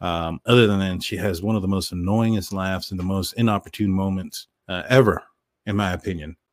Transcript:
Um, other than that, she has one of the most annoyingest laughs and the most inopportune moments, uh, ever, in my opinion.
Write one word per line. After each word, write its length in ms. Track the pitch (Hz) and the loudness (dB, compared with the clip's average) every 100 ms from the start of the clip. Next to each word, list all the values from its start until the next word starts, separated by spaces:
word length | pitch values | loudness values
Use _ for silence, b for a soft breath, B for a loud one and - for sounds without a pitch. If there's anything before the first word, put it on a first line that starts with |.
Um, 400 | 90 85 82 82 - | -4 -2 -4 -4 4
other 200 | 123 110 | 6 6
than 120 | 98 | 4
that, 240 | 95 87 | 0 -2
she 140 | - 101 | -6 -4
has 260 | 104 85 | -4 -2
one 140 | 101 110 | -2 0
of 60 | |
the 60 | 95 | 0
most 240 | 98 - | -2 -2
annoyingest 600 | 90 90 110 113 110 90 | -4 0 2 2 0 -2
laughs 380 | 98 95 92 - | -4 -4 -4 -6
and 100 | 92 | -6
the 40 | |
most 280 | 90 98 92 | -2 -2 -2
inopportune 560 | - 117 101 - - 104 | 0 2 0 -4 -4 0
moments, 560 | 95 95 95 92 - - _ - | 0 0 -2 -6 -14 -18 _ -10
uh, 140 | 90 - | -8 4
ever, 340 | 127 107 85 - _ _ _ - | 6 6 2 -4 _ _ _ -4
in 100 | 101 | -2
my 160 | 98 | -2
opinion. 440 | 90 - 87 76 78 _ | -2 -6 -8 -8 -14 _